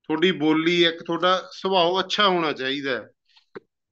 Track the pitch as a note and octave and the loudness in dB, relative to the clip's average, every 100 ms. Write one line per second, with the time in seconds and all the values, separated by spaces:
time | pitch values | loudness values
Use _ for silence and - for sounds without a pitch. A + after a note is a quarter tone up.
0 | - D#3 F3 D3+ D#3 D#3+ E3 F3 E3+ E3 | -6 0 0 2 2 2 2 2 2 0
1 | E3+ E3 F3+ F#3 F3 - F#3+ F#3+ E3+ F#3 | -6 -2 0 0 -4 -8 -2 2 2 0
2 | F#3 - G#3 F3 D#3+ C3 C3 C#3+ C#3 A#2 | -2 2 2 2 0 -2 -4 -4 -2 -4
3 | G2+ _ _ _ _ - - _ _ | -6 _ _ _ _ -20 -20 _ _